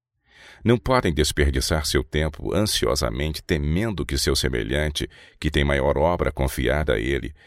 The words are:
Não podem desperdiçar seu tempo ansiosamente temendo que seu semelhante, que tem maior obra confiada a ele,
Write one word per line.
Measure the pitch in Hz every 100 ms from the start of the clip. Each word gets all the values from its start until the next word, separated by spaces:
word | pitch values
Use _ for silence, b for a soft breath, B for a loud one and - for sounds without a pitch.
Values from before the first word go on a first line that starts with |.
| _ _ B B B B
Não | 107 120
podem | - 127 104
desperdiçar | 76 69 - 71 65 - 80 76
seu | 69
tempo | - 76 78 - -
ansiosamente | 85 107 - - 65 60 58 76 78
temendo | - 80 71 82 113 85
que | 69 67
seu | -
semelhante, | 67 67 62 53 69 78 - - B B B
que | 78
tem | 76
maior | 71 71 67 67
obra | 78 87 65
confiada | - 65 - 60 73 76
a | 55
ele, | 60 67 57 -